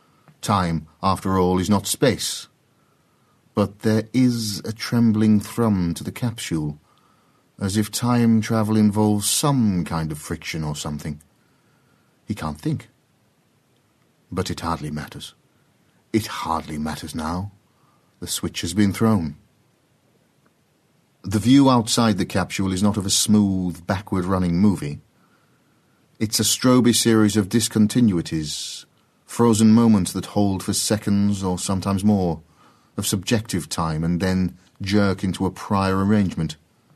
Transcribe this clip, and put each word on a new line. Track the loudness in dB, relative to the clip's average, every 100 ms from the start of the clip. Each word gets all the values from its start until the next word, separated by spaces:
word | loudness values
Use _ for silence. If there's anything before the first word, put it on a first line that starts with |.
| _ _ _ _
Time, | -2 0 0 -2 -6 -4
after | -2 0 0 2
all, | 2 2
is | 2
not | 0 0
space. | 0 0 0 -6 -8 -14 _ _ _ _ _ _ _ _ _ _
But | -2 -2 -2
there | 0 0 0
is | 2 2 2 -6 -8
a | -10
trembling | -10 -2 2 4 4 4 4
thrum | 2 -2 0 2 -2
to | -4
the | -8
capsule, | -6 -6 -6 -6 -6 -6 -8 _ _ _ _ _ _ _ -8
as | -4 -2
if | -2
time | -2 0 2 4 2
travel | 2 -2 0 2
involves | 2 4 2 2 -2
some | -2 0 2 2 0
kind | -2 -4 -4
of | -8
friction | -8 -10 -8 -8
or | -6 -6
something. | -8 -8 -10 -12 _ _ _ _ _ _ _ _ _ _
He | -12 -8
can't | -8 -8
think. | -6 -6 -8 _ _ _ _ _ _ _ _ _ _ _ _ _ -12
But | -8 -6
it | -6
hardly | -6 -6 -6
matters. | -10 -10 -14 -18 _ _ _ _ _ _ _ _
It | -4 -4
hardly | -8 -6 -6 -6 -8
matters | -8 -8 -10
now. | -8 -6 -6 -8 -14 _ _ _ _ _ -16
The | -8
switch | -6 -6 -6
has | -6
been | 2 2
thrown. | 4 2 2 0 -8 _ _ _ _ _ _ _ _ _ _ _ _ _ _ _ _ _ _
The | -4 -2
view | 4 6 6
outside | 4 2 2 2 2
the |
capsule | -2 -2 -4 -2 -2
is | 0
not | 0 0
of |
a | -2
smooth, | -2 2 4 4 0 -4 -6 -6
backward-running | -6 -4 -4 -2 0 0 2
movie. | 2 2 -4 -10 _ _ _ _ _ _ _ _ _ _ _ -6
It's | -4 -2
a |
stroby | -2 0 4 6 6
series | 4 4 4 4 2
of | 0
discontinuities, | 0 0 2 2 4 2 2 -2 -6 -6 -8 -10 -14 -18 _ _ _ -12
frozen | 2 4 6 6
moments | 8 6 4 2
that | -6 -4
hold | 0 0 -2
for | -4
seconds | -4 -2 -2 0 0 2 0
or | -2 -4
sometimes | -4 -4 -2 0
more, | 2 2 0 -4 -10 _ _ _ _ -8
of | -4
subjective | -4 -2 -2 -2 -8 -6
time | -6 -4 -2
and | -2 -2
then | 0 0 -2 -6 _ -12
jerk | -2 2 2 0
into | -4 -2
a | -4
prior | -4 -4 0 0 0
arrangement. | 2 2 0 -2 -6 -8 _ _ _